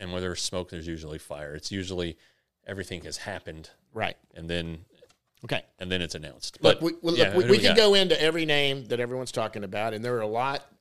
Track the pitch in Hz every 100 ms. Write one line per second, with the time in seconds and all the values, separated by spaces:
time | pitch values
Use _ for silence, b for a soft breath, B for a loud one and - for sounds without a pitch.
0 | 92 90 92 85 - 92 90 85 82 82
1 | 78 78 - 73 76 76 - 98 92 92
2 | 85 78 b b b _ - 98 90 90
3 | 80 - - 90 - 80 - _ _ 110
4 | 98 - _ - 85 85 85 82 - _
5 | _ _ _ _ 123 127 - - 92 92
6 | 85 82 76 64 - - 117 - 165 165
7 | 165 170 98 180 180 214 240 220 214 196
8 | 185 151 156 165 156 147 139 135 113 120
9 | 120 127 127 - 110 107 98 101 110 107
10 | 120 120 107 113 135 143 - _